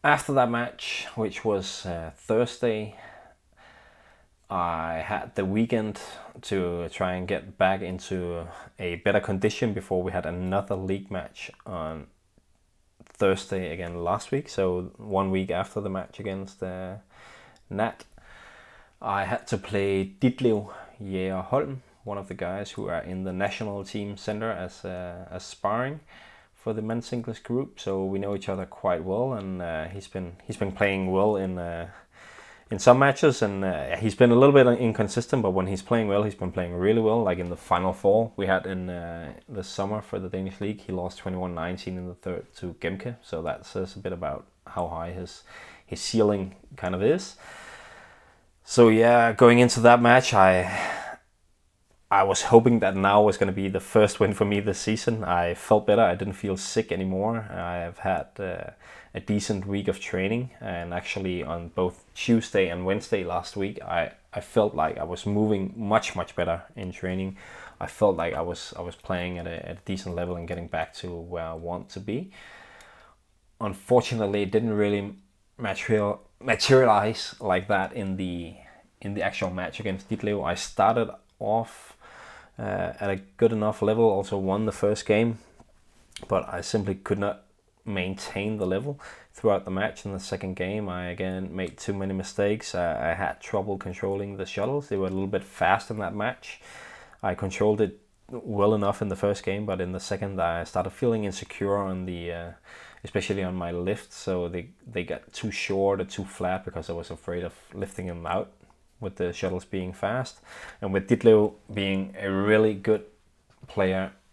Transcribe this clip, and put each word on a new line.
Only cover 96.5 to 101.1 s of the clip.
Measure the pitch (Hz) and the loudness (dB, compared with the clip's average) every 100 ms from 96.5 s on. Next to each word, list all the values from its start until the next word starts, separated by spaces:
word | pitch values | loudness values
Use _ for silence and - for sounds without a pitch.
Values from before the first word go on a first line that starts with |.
| - - - - - - - | -20 -20 -20 -20 -20 -20 -6
I | 101 | -4
controlled | 92 98 95 107 107 | -2 -4 0 2 4
it | 104 - _ _ - | 0 -2 _ _ -14
well | 123 - 101 101 | -12 -6 2 4
enough | 107 101 101 | 4 2 0
in | 104 | -4
the | 95 | -2
first | 101 101 | 0 0
game, | - 101 | -2 -4
but | 104 92 | -4 -4
in | 90 | -4
the | 92 | -6
second | - 98 101 95 | -6 -6 -4 -2
I | 85 85 | -2 -2
started | 85 92 90 | -4 -4 -4
feeling | - 123 | -2 0